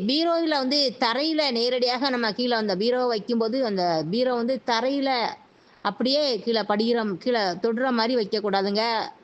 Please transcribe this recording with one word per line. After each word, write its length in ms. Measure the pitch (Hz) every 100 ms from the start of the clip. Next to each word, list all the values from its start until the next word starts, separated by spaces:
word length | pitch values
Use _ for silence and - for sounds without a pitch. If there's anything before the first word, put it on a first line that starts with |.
| 202
பீரோவில் 420 | 294 339 339 320
வந்து 440 | 294 262 294 269 196
தரையில 520 | 233 240 311 311 285
நேரடியாக 600 | 233 240 254 240 247 277
நம்ம 220 | 247 226
கீழே 240 | 208 247 233
அந்த 200 | 214 185
பீரோவை 300 | 233 247 247
வைக்கும்போது, 580 | 220 - 233 226 262
அந்த 400 | 240 196 175 160 156
பீரோ 240 | 226 254
வந்து 260 | 240 233 240 -
தரையில 440 | 226 254 277 269 247 214 - - - - -
அப்படியே 560 | 202 196 247 285 294 214
கீழே 220 | 233 220
படிகிற, 540 | 202 208 226 240 214
கீழே 240 | 180 254 233
தொடுற 520 | 196 175 233 226 262
மாதிரி 260 | 240 226 254
வைக்கக்கூடாதுங்க. 640 | 190 214 208 196 196 208 233 226 - -